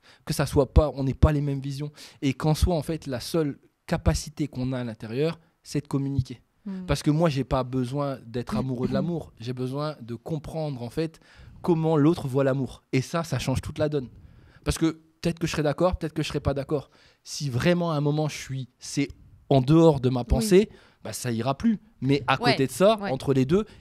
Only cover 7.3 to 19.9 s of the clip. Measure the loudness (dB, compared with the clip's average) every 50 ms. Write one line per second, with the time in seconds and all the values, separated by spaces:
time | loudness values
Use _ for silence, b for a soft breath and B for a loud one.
7.3 | 2 -2 -2 -2 -2 -2 -2 -2 -4 -4 -4 -2 -4 -4 -4 -6 -6 -8 -12 -10
8.3 | -8 -8 -6 -4 -4 -4 -2 -4 -4 -4 -2 -2 -2 -2 -2 -2 -4 -6 -8 -12
9.3 | -16 -12 -10 -10 -8 -6 -6 -6 -6 -6 -6 -6 -8 -10 -12 -12 -14 -12 -8 -8
10.3 | -8 -8 -8 -8 -8 -8 -6 -6 -6 -8 -10 -8 -4 -4 -6 -6 -8 _ B B
11.3 | B B B B B B 0 0 2 2 2 2 4 6 6 4 4 2 -2 -2
12.3 | -2 0 0 0 0 -2 -4 -6 -8 -16 _ _ -2 -2 -2 -2 -4 -6 -4 -4
13.3 | -4 -4 -2 -2 -2 -2 -4 -6 -4 -2 -2 -2 -2 -4 -6 -8 -12 b b b
14.3 | b b b b b b _ -4 0 0 0 0 0 -4 _ _ _ _ -4 -4
15.3 | -2 -2 -4 -2 -2 0 0 0 2 2 2 2 2 0 -4 -6 -4 -4 -4 -4
16.3 | -4 -2 -2 -2 -2 -2 -2 -2 -4 -4 -4 b b b b b b b _ -14
17.3 | -8 -6 -4 -2 -2 2 2 2 2 2 0 0 0 0 0 0 0 0 -2 -2
18.3 | -4 -8 -10 -10 -10 -10 -10 -12 _ _ -16 -6 -4 -2 -2 -2 -6 -12 -20 -20
19.3 | -20 -18 _ 2 4 4 6 6 6 8 8 6